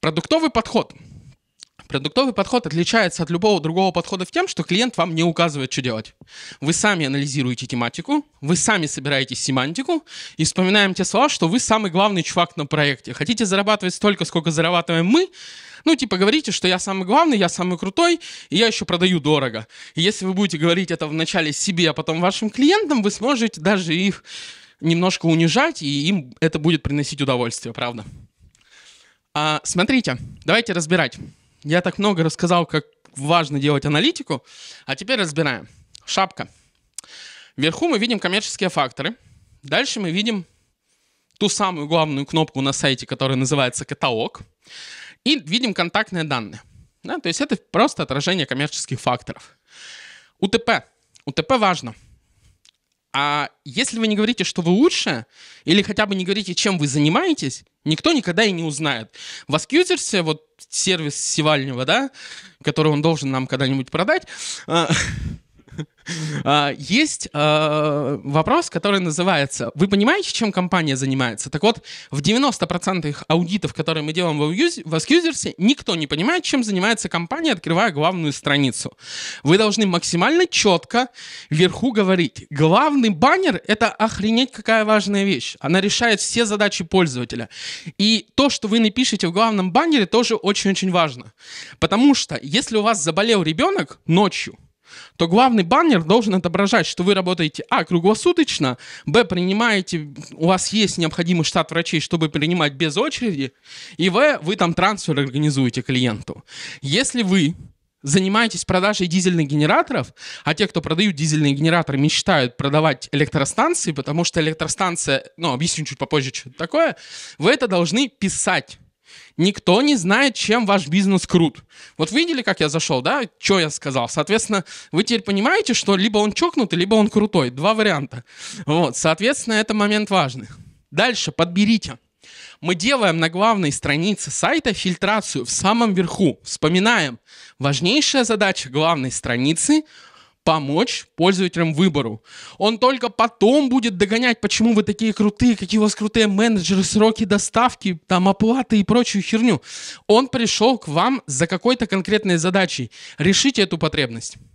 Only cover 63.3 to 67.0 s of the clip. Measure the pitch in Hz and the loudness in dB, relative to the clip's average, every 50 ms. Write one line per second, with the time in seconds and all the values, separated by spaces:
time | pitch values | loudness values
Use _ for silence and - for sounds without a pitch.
63.3 | 135 131 131 127 - 131 139 131 135 135 131 - - 156 180 220 311 370 - - | -2 -4 -4 -4 -2 -2 0 0 0 -2 -4 -4 -4 -4 0 0 0 -2 -2 -8
64.3 | - - - - - - - - 160 170 165 - 160 - - - - - - - | -16 -14 -12 -12 -12 -12 -8 -2 0 0 2 2 0 0 0 -4 -6 -6 -8 -8
65.3 | - - _ _ _ _ _ - - - 151 _ _ _ _ - 175 160 156 156 | -10 -12 _ _ _ _ _ -20 -14 -14 -14 _ _ _ _ -12 -10 -8 -8 -6
66.3 | 151 143 - 127 143 147 143 143 131 - 139 - 175 247 | -6 -6 -2 0 2 2 2 0 -4 -8 -6 -2 0 0